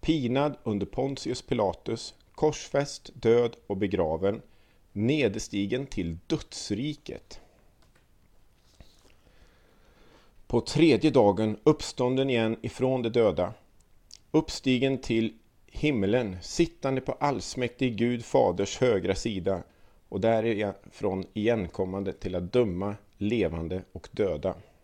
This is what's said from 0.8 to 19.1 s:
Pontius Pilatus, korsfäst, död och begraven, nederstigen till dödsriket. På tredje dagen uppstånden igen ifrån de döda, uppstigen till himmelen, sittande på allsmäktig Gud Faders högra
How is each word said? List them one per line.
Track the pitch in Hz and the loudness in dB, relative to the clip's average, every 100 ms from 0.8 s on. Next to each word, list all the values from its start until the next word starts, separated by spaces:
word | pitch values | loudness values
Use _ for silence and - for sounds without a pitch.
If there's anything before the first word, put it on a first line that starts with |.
| 95 | -2
Pontius | - 135 135 - 123 | -4 -4 -4 -6 -8
Pilatus, | - 123 101 - - 117 - - _ | -4 0 0 -2 -6 -8 -8 -18 _
korsfäst, | - 156 147 - 143 143 - - | -2 0 0 -4 -2 -2 -8 -16
död | - 113 117 120 - _ | -2 4 4 2 -4 _
och | 98 | -4
begraven, | 98 92 80 82 95 110 - _ _ _ _ | -2 0 0 0 -2 -2 -10 _ _ _ _
nederstigen | 101 113 151 123 98 - 101 101 123 139 | -2 0 2 0 -2 -6 -4 -2 -2 -4
till | - 85 82 _ | -6 -6 -6 _
dödsriket. | 156 - - - 104 143 151 - - - - - _ _ _ _ _ _ _ _ _ _ _ _ _ - _ _ _ _ _ - _ _ _ _ _ - - - - - | -6 -4 -14 -6 -4 -4 -8 -12 -14 -14 -20 -20 _ _ _ _ _ _ _ _ _ _ _ _ _ -20 _ _ _ _ _ -20 _ _ _ _ _ -20 -20 -20 -20 -2
På | 117 | -2
tredje | - 143 165 - 156 | 0 4 6 6 4
dagen | 131 104 95 110 104 | 6 6 4 0 2
uppstånden | - 151 - - 123 131 135 | 2 2 -2 -2 0 0 0
igen | 123 110 113 | 0 0 -2
ifrån | - - 127 131 | -8 -2 -2 0
de | 117 | 0
döda, | 117 110 80 87 - _ _ _ - _ - _ | 4 4 4 -2 -4 _ _ _ -20 _ -20 _
uppstigen | 156 160 - 135 127 135 135 | 0 0 -4 0 2 2 0
till | - 113 113 - _ _ _ | 0 0 0 -4 _ _ _
himmelen, | - 151 131 98 117 110 92 | -2 0 2 2 2 0 -6
sittande | - - 170 - 139 131 | -10 0 0 0 -2 -2
på | 131 | -4
allsmäktig | - 143 127 - - 123 - 131 104 | -2 -2 -2 -6 -6 -6 -2 -2 2
Gud | 120 123 | 0 0
Faders | 117 135 113 90 98 - | 0 4 4 2 -2 0
högra | 123 104 92 | 2 2 2